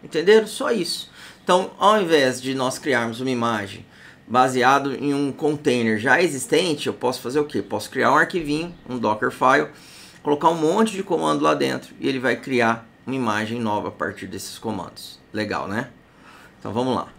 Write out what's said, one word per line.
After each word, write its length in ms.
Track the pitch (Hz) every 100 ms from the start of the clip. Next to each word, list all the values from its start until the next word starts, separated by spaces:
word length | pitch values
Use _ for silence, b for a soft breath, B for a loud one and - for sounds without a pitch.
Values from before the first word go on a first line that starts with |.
Entenderam? 440 | - 160 170 220 208
Só 240 | - 269
isso. 400 | 233 170 - - B B B
Então, 280 | - 180 185 -
ao 240 | 196 214
invés 400 | 175 160 131 123
de 120 | 131
nós 240 | 135 127 131
criarmos 420 | 156 123 117 113
uma 100 | 131
imagem 560 | 127 117 110 98 95 - B B B -
baseado 680 | 120 131 127 123 139 139
em 200 | 127 143
um 180 | 143 143
container 680 | 120 151 147 147 123 113 110
já 220 | 123 131
existente, 680 | 175 139 - 151 180 147 131
eu 80 |
posso 260 | - 123 127
fazer 200 | 120 143
o 60 | 147
quê? 160 | 104
Posso 260 | 101 107 -
criar 220 | 131 120
um 40 | 143
arquivinho, 580 | 165 185 151 147 175 170 -
um 100 | 123
Dockerfile, 720 | 113 107 127 - 131 143 151 B B B B B
colocar 280 | 143 147 165
um 40 |
monte 380 | 170 156 196 220
de 100 | 190
comando 400 | 196 160 156 151
lá 120 | 151
dentro 400 | 151 139 131 - -
e 100 | 139
ele 100 | 135
vai 180 | 123 127
criar 500 | - 127 117 113 - - -
uma 80 |
imagem 460 | 131 117 104 107 120
nova 280 | 113 104 90
a 20 |
partir 340 | - - 101 95
desses 320 | 95 - -
comandos. 600 | 113 101 80 - - - _
Legal, 360 | 107 104 87 73
né? 220 | 104 131 - _ B B B B B
Então 140 | 107
vamos 220 | 104 131
lá. 100 | 110 -